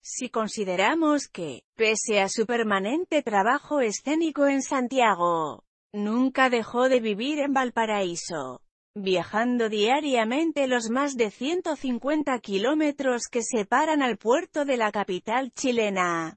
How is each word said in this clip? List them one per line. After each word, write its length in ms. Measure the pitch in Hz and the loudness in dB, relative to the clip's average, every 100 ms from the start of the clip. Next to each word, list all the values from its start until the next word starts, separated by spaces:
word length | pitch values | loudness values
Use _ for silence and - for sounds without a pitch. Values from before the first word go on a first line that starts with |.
Si 240 | - - 247 | -12 -10 -6
consideramos 960 | 240 214 - 190 180 202 320 311 294 - | -4 -4 -4 -4 0 2 2 2 2 -2
que, 380 | - 180 120 _ | -8 -8 -8 _
pese 460 | - 220 214 - 208 | 0 0 2 2 2
a 80 | 196 | 2
su 180 | - 214 | 0 -2
permanente 760 | 233 220 196 196 294 359 302 | 0 0 0 0 -2 0 0
trabajo 580 | 277 208 196 285 - 294 | 2 2 2 0 0 0
escénico 640 | 240 196 - 311 330 285 285 | 0 -2 -2 0 0 2 2
en 160 | 277 | 2
Santiago, 1000 | 269 277 247 262 233 180 175 170 156 113 _ _ _ | -2 -2 0 2 2 4 2 2 -2 -6 _ _ _
nunca 560 | 208 208 226 262 254 262 | -6 -2 0 0 2 2
dejó 400 | 240 220 240 254 | 2 -2 0 2
de 120 | 254 | 2
vivir 380 | 226 196 254 302 | 0 -4 -4 -2
en 140 | 285 | 0
Valparaíso, 1080 | 269 254 233 220 208 185 175 - 165 131 127 _ _ _ | 0 0 -2 -2 0 -2 -4 -8 -8 -8 -12 _ _ _
viajando 760 | - 190 180 165 214 240 247 220 | -8 0 0 0 0 0 2 0
diariamente 1000 | 214 208 277 302 254 220 254 330 294 269 | 2 2 2 2 0 2 0 0 0 0
los 240 | 247 226 | 0 0
más 260 | 240 285 262 | -2 -2 0
de 140 | 220 | -2
ciento 460 | - 254 359 349 294 | -2 -4 -2 -2 -4
cincuenta 640 | 269 240 254 311 285 254 | -4 -4 -2 -2 0 -4
kilómetros 880 | - 196 226 311 302 294 269 240 - | -2 -2 0 2 0 0 -2 -2 -2
que 120 | 240 | -4
separan 600 | 220 240 196 254 311 302 | -2 -2 0 2 2 2
al 160 | 262 214 | 0 -2
puerto 460 | 214 269 359 311 | 2 2 2 -4
de 120 | 285 247 | 0 0
la 140 | 214 | 0
capital 600 | 208 196 180 - 233 269 | 0 -4 -4 -2 -2 -2
chilena. 840 | - 269 233 214 190 180 170 160 | -4 -2 2 0 2 0 0 -4